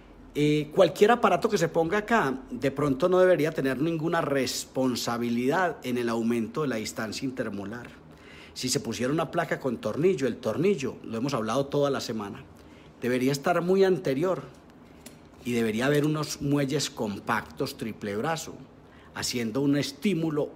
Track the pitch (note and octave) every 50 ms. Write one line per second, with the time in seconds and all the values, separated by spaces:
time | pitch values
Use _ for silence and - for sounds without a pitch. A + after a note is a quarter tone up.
0 | - - - - - - - C#3+ D3 D3 D3+ D3+ C#3+ - - F#3+ F#3 D#3+ - -
1 | G3+ G#3 A#3+ A#3+ - G3+ F3+ D#3+ - G#3+ G#3 E3+ E3 D#3 - E3 D#3+ E3 G3 G#3
2 | G#3 - - G#3+ D#3+ C3+ C3 - - - B2 A#2 - C3+ - - C#3+ D3 C3 C3
3 | F3 F3+ F#3 F3+ F#3 F#3 F3+ D3+ C#3+ E3 D#3 - C3 C3+ B2+ A#2+ D3+ E3+ E3+ D#3
4 | D3+ E3+ E3+ E3 D#3+ D3+ C#3 C#3 B2 A#2 - - - - - C3+ C3 B2+ A#2 A2+
5 | - B2+ A#2+ A#2 A#2+ A#2+ A#2 A#2+ B2 C3 D#3 F#3 F#3 E3+ C#3+ - - B2+ A#2+ B2
6 | A#2+ A#2 A#2 A#2 A2+ A#2 A#2 A#2 A2 G#2 - D#3 D#3 C3 A#2 A2 G#2+ - - C3
7 | A2+ G#2 F#2+ - C3+ C3 B2 - A#2 G#2+ G2 G2 G2 G2+ A2+ B2 A#2+ - - -
8 | - - - - - - - - - - - - - B2+ - C#3 - A#2 A2 G2
9 | B2 B2+ D3 E3+ D#3+ D#3 - E3+ E3 - F3 D#3 - C3 A2+ - - G#2+ G#2 B2
10 | D#3+ G3 F#3 C#3+ C#3 A#2+ G#2 - - A2 G#2+ - F3 G#3 G3+ D3 C3+ G#2+ - -
11 | - - A2 A2+ B2 C#3+ C#3 A#2 A2 A2 A2+ C#3 C#3 C#3 C#3 C#3+ C#3+ C#3+ C3 A2+
12 | - - A2+ A2 G#2 G2 A2+ - - - - - - - - - - - - -
13 | - A#2+ B2+ B2 B2+ C3+ C#3+ C#3+ - F#3 E3+ E3+ E3 F3+ F#3+ G3 F#3+ F#3+ F#3 -
14 | - D3 C3 C3+ E3+ F#3+ F3 E3+ - - - - - - - - - - - -
15 | - - - - - - - - - B2 A#2+ A#2 A2+ A2 G#2+ A2 B2+ C#3+ D3 D3
16 | C#3+ D#3 D3+ D3+ D3 - - - C#3+ C#3+ C#3+ C#3+ C#3+ C3 D3+ C#3+ - - - -
17 | A#2 G#2 G2 - - - A#2 G#2 - - - - C#3 - - - B2 A2 G2+ -
18 | - G2+ G2+ G#2+ A#2 D#3+ E3 D#3 - - - - - - - - - - - -
19 | - - - G2 G#2 - - B2 A#2 A2 G#2+ C3+ C#3+ C#3+ C#3+ C#3+ C3 - - -
20 | - G#3 F3+ D#3+ E3 D#3+ D3 D3 C3+ - -